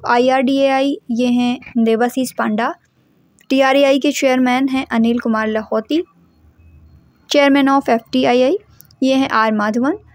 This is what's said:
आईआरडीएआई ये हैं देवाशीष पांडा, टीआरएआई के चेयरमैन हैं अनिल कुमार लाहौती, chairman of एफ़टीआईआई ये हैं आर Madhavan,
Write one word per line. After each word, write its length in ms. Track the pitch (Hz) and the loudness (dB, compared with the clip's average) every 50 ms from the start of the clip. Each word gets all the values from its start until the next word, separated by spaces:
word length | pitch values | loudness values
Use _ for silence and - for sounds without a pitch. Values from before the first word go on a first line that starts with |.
| - - | -4 -2
आईआरडीएआई 880 | 240 240 247 254 262 262 269 247 277 269 277 277 269 269 269 277 277 - _ - | 0 2 2 2 2 2 0 0 0 2 2 2 2 0 0 -2 -2 -6 _ -8
ये 160 | 240 220 247 247 | -4 -2 -2 0
हैं 320 | 240 247 247 240 247 254 - - - 240 | 0 0 0 -2 -2 -4 -8 -8 -2 -2
देवाशीष 540 | 226 226 226 220 240 247 - 269 262 247 | 0 2 2 0 0 -2 -2 -4 -6 -6
पांडा, 440 | - - 233 233 214 208 226 269 349 - _ _ _ _ _ _ _ _ _ _ _ _ _ - | -4 -6 -4 -4 -2 -2 -4 -4 -6 -8 _ _ _ _ _ _ _ _ _ _ _ _ _ -2
टीआरएआई 500 | 269 269 269 262 269 277 277 269 269 285 | 0 2 2 2 4 4 4 4 2 2
के 120 | 247 294 | 0 -2
चेयरमैन 560 | 277 - - 262 254 254 254 247 247 254 269 269 | -2 0 0 0 2 2 2 0 0 0 0 -2
हैं 200 | 262 262 254 - | -2 -4 -4 -2
अनिल 280 | 247 233 226 226 240 247 | -2 0 0 0 0 -2
कुमार 280 | - 240 220 214 220 220 | -2 -2 -2 -2 -2 -2
लाहौती, 560 | 214 214 220 - - 220 220 - 294 320 370 - _ _ _ _ _ _ _ - _ _ - - - - - - _ - _ _ _ _ _ - | -4 -4 -4 -4 -4 -4 -2 -2 -4 -4 -4 -6 _ _ _ _ _ _ _ -20 _ _ -20 -20 -20 -20 -20 -20 _ -20 _ _ _ _ _ -2
chairman 500 | - 294 285 277 277 285 277 269 269 277 | 0 2 2 4 4 2 2 2 0 0
of 100 | 269 - | 0 0
एफ़टीआईआई 680 | 240 226 233 _ - 254 254 262 247 247 254 262 320 440 - _ _ _ - _ _ - - | -2 -2 -2 _ -4 -2 0 0 2 2 2 0 0 -4 -6 _ _ _ -20 _ _ -4 -2
ये 120 | 262 262 | 0 0
हैं 140 | 269 269 - | 0 0 0
आर 220 | - 226 220 220 | 0 0 0 0
Madhavan, 460 | 220 214 208 214 214 233 240 269 349 427 - _ _ | 0 -2 -2 -2 -2 -2 -2 -2 -4 -4 -8 _ _